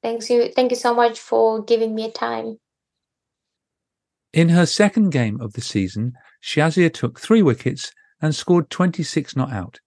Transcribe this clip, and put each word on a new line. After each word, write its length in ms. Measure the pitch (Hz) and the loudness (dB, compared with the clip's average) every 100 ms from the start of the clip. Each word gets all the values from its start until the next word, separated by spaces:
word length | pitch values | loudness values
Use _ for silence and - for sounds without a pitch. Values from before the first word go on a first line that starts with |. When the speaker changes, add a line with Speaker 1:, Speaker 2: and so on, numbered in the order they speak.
Speaker 1:
Thanks 280 | 233 226 214 | -6 -8 0
you. 200 | 240 233 | 2 2
Thank 160 | - 254 | 0 0
you 60 | 240 | 0
so 180 | 240 | 0
much 240 | 233 233 226 | 2 0 0
for 420 | - 226 226 220 | -2 2 2 0
giving 320 | 214 226 226 | 0 0 0
me 120 | 220 | -4
a 60 | 220 | -8
time. 460 | - 233 226 226 220 _ _ _ _ _ _ _ _ _ _ _ _ _ _ _ _ _ | -6 -6 -6 -8 -12 _ _ _ _ _ _ _ _ _ _ _ _ _ _ _ _ _
Speaker 2:
In 160 | 160 165 | 2 4
her 160 | 170 | 4
second 460 | 170 - 208 - 196 | 2 2 2 4 0
game 280 | 139 113 110 | 0 -2 -4
of 140 | 113 | -8
the 80 | 117 | -10
season, 520 | - 107 92 101 120 120 _ _ | -4 -2 -2 -4 -6 -8 _ _
Shazia 480 | - - 160 170 165 | -6 0 0 2 0
took 280 | - 147 - | 0 -6 -6
three 220 | - 226 | 2 4
wickets 500 | 165 113 131 135 - _ _ _ | 4 2 -4 -6 -12 _ _ _
and 140 | 156 | -4
scored 340 | 151 - 175 156 | -2 0 0 0
twenty-six 680 | - 180 170 151 160 - | -2 -2 -2 -4 -4 -4
not 160 | 135 131 | -6 -4
out 280 | 104 90 - | -6 -10 -16